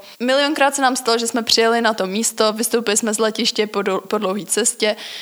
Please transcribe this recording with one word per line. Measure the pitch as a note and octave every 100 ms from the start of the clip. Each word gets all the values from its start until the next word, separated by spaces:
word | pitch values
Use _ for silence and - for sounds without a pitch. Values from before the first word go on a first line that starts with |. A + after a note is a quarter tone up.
| - -
milionkrát | A#3+ C4 C#4+ D4 C#4
se | C#4
nám | C4 B3
stalo, | - A#3
že | A#3
jsme | B3
přijeli | A3+ - A3+ A#3
na | A#3
to | A3 F#3+
místo, | G3 A3+ - A3
vystoupili | G#3+ B3 A#3+ G#3+ G#3
jsme | A3+
z | G#3
letiště | A3 G#3+ A#3+ - G#3
po | G#3
dou-, | G3 F#3+
po | - G#3+
dlouhý | G3 G3+ E3+
cestě, | - G#3+ - G#3+ - - -